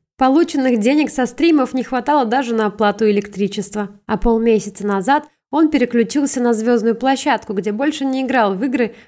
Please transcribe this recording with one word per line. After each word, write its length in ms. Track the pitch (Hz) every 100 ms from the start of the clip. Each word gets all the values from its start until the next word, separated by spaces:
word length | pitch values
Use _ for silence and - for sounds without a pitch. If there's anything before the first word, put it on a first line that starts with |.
| _ -
Полученных 600 | 262 285 339 285 262 240
денег 320 | 220 302 285
со 160 | - 247
стримов 480 | - 339 302 254
не 80 | 262
хватало 440 | - 254 247 294 233
даже 280 | 254 240
на 120 | 226 214
оплату 440 | 208 208 202 220
электричества. 800 | 202 202 185 202 208 196 208 202 - -
А 120 | 202
полмесяца 680 | 240 226 233 220 202 - 202
назад 380 | 196 185 294 302 _ _
он 180 | 294 311
переключился 720 | 285 247 240 220 302 277 262
на 120 | 240
звездную 420 | 220 226 240 220
площадку, 600 | 226 262 269 302 233 -
где 180 | 196 202
больше 320 | 214 294 302
не 180 | 269 262
играл 320 | 262 254 208
в 100 | 190
игры, 300 | 262 240 226 -